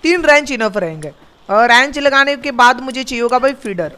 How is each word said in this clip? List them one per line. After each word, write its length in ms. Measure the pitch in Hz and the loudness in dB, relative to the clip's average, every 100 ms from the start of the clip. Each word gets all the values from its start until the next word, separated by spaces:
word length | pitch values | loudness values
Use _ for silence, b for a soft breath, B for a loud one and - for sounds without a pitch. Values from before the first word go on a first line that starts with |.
तीन 220 | 311 349 | 0 0
रैंच 260 | 311 294 285 | 4 2 2
इनफ 260 | 254 220 202 | -4 -4 -4
रहेंगे। 320 | 175 160 151 | -6 -8 -14
अ, 560 | - _ _ - 202 240 | -18 _ _ -2 0 4
रैंच 320 | 240 277 294 | 4 2 0
लगाने 380 | 285 269 277 285 | 0 2 0 -2
के 160 | 277 | -6
बाद 280 | 247 240 247 | 2 4 4
मुझे 220 | 262 254 | -4 -8
चाहिए 180 | 254 247 | -8 -4
होगा 160 | 233 247 | -2 0
भाई 140 | 262 | 0
feeder। 340 | 269 220 185 156 | -2 -10 -8 -8